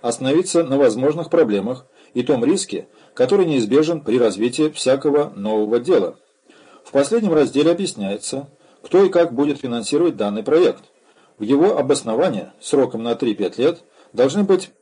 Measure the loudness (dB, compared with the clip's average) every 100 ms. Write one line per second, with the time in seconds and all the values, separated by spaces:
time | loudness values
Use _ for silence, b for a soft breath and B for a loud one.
0 | -6 -4 0 0 2 0 0 2 2 2
1 | 0 -2 0 2 2 0 -4 -8 _ b
2 | b -6 0 0 2 0 -2 -10 -12 b
3 | b -2 2 2 2 0 2 2 2 -2
4 | -2 0 0 0 -4 0 -2 -2 -2 0
5 | 0 0 -2 -6 -4 -2 0 -2 2 0
6 | 0 -8 _ _ _ b b b -4 -2
7 | 0 0 0 2 2 2 0 0 -4 -6
8 | -8 -8 -8 -10 -12 _ b b 0 2
9 | 4 2 0 0 -2 -2 -6 -6 -4 0
10 | 0 0 -4 -4 0 2 2 0 _ _
11 | b b b b 0 2 2 2 0 -2
12 | -2 -2 -2 -2 -10 _ -2 0 0 -2
13 | -6 -4 -2 -2 -4 0 -2 -2 _ b
14 | b 0 0 2 2 0 0 _